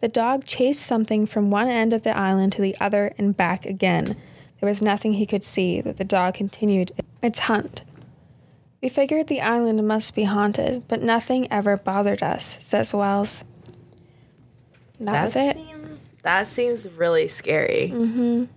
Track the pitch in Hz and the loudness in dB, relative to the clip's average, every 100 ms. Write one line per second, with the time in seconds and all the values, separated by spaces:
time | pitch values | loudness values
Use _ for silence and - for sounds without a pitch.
0 | 233 226 226 269 - - 254 285 - 233 | 0 0 0 0 -4 0 2 2 0 0
1 | 220 214 214 - 202 202 247 240 226 226 | 2 2 0 2 2 2 2 2 2 2
2 | 220 214 190 190 190 - 196 190 196 208 | 0 0 2 4 2 2 -2 0 0 2
3 | 208 - 202 196 175 185 - 190 190 170 | 0 0 -2 2 0 0 -4 -2 2 2
4 | 151 208 - - - _ 202 202 214 202 | -2 -6 -12 -20 -20 _ -2 0 0 0
5 | 220 202 208 202 - - 185 175 - - | 0 0 0 -2 0 0 2 0 -4 -6
6 | 190 190 180 185 196 - 214 196 180 - | 0 2 0 -2 -6 -2 2 2 0 -4
7 | - - 240 - - 233 415 - - - | -12 -4 -2 -2 0 -2 -2 -12 -16 -20
8 | - - - - - _ _ _ 262 269 | -20 -20 -20 -20 -20 _ _ _ -4 0
9 | 277 311 311 285 - 233 233 220 214 214 | 2 2 0 0 0 2 2 2 2 0
10 | 214 - 208 202 208 214 - 247 - 226 | 0 0 0 2 0 0 -2 -4 -4 -2
11 | 226 226 226 254 247 208 208 196 196 196 | 2 0 2 -2 0 0 0 0 0 0
12 | 202 202 - - - - - 208 226 208 | 0 0 -2 -2 -4 -6 -2 0 0 0
13 | 202 196 208 - - - - - - - | 0 0 -2 -6 -12 -20 -20 -20 -20 -20
14 | - _ _ _ - _ _ _ _ - | -20 _ _ _ -20 _ _ _ _ -8
15 | 104 147 190 - 277 294 320 311 302 302 | -2 0 2 2 0 0 -8 -18 -18 -18
16 | - _ 170 180 214 - 240 233 208 165 | -20 _ 0 0 0 -2 0 -2 -6 -2
17 | 170 165 160 - - - - - - 240 | 2 2 2 -4 -2 0 2 0 -2 0
18 | 233 233 240 233 247 | 0 0 0 0 -2